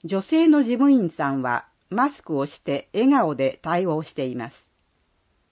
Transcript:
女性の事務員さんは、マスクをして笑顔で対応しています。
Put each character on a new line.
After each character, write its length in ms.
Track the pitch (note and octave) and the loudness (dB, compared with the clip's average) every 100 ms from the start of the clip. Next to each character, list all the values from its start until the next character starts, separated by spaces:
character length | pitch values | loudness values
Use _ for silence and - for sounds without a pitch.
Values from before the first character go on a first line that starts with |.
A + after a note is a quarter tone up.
女 180 | E3 F#3+ | -4 -6
性 240 | - D#4+ E4 | 0 2 4
の 160 | D4 | 4
事 120 | A#3 | 2
務 180 | A#3+ C#4 | 2 4
員 180 | C4+ F3 | 4 2
さ 200 | - C#3+ | -2 -4
ん 120 | C#3 | -2
は、 240 | B2+ A#2+ - _ _ | -2 -4 -6 _ _
マ 180 | G3+ C#4 | -2 -2
ス 140 | C#4+ | -4
ク 160 | - D3 | -6 -4
を 80 | C#3+ | -4
し 140 | - | -8
て 280 | - C#3 - | -6 -6 -4
笑 160 | F#3+ C4 | 0 2
顔 240 | C#4+ F3 | 2 0
で 240 | C3 C3+ - | 0 -4 -4
対 260 | D#3+ F3 F#3 | -4 -2 -2
応 180 | D#3 | -4
し 80 | D3+ | -6
て 140 | - C3 | -8 -6
い 100 | B2 | -6
ま 140 | A2+ | -12
す。 140 | _ _ _ _ _ _ _ _ _ _ | _ _ _ _ _ _ _ _ _ _